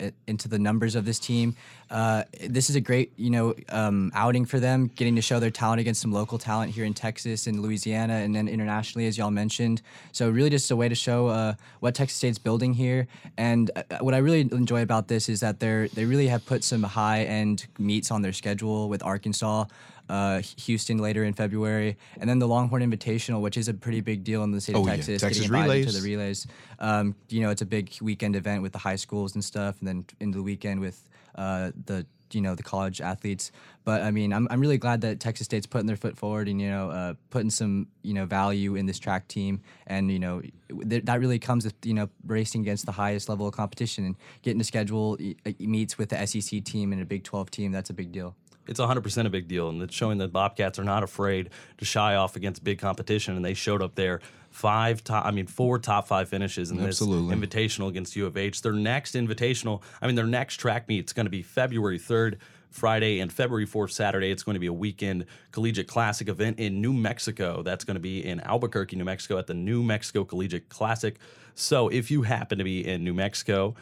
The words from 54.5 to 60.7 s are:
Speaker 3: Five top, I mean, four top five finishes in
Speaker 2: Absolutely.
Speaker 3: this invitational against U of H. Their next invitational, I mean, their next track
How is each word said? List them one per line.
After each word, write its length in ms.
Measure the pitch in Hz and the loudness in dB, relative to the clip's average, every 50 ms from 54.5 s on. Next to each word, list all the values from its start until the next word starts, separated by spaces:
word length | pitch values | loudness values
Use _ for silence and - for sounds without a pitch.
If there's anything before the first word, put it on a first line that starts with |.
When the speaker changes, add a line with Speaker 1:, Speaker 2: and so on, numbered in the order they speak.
Speaker 3:
Five 520 | - - - 104 104 110 113 117 117 113 | -8 -2 2 2 4 4 4 2 2 0
top, 220 | - - 110 107 - | -2 -2 0 0 2
I 60 | 104 | 2
mean, 160 | 104 101 92 | 0 0 -2
four 320 | - - - 123 123 123 120 | -4 -2 0 2 2 2 0
top 280 | 117 - 104 101 101 | 2 2 2 2 2
five 220 | - 104 95 95 - | 2 2 2 2 0
finishes 420 | 101 95 98 95 - 95 87 85 | 0 -2 -2 -2 -2 -4 -4 -4
in 80 | 87 87 | -2 -2
Speaker 2:
Absolutely. 560 | 95 98 92 - 110 101 95 85 85 87 90 | 0 -2 0 0 2 2 2 2 2 2 2
Speaker 3:
this 140 | - 107 95 | 0 0 -2
invitational 400 | - 110 113 104 - - 98 98 | 0 0 0 0 -2 -2 -4 -4
against 260 | 87 92 90 - - | -4 -6 -8 -6 -4
U 100 | 101 101 | -4 -4
of 100 | 90 76 | -2 -2
H. 240 | 98 98 101 101 - | -2 -4 -4 -4 -2
Their 140 | - 113 107 | -2 -2 0
next 400 | 107 104 110 123 143 139 - - | 0 2 0 0 0 -2 -4 -4
invitational, 640 | 127 120 107 110 - 120 123 127 117 - 117 104 95 - - - - | -2 -2 -2 0 0 0 0 0 0 -2 -4 -4 -4 -8 -12 -8 -4
I 40 | - | -2
mean, 80 | 127 123 | 0 2
their 120 | 117 110 | 2 2
next 300 | 113 123 123 135 - - | 2 0 0 -2 -4 -6
track 320 | - - 120 | -2 0 0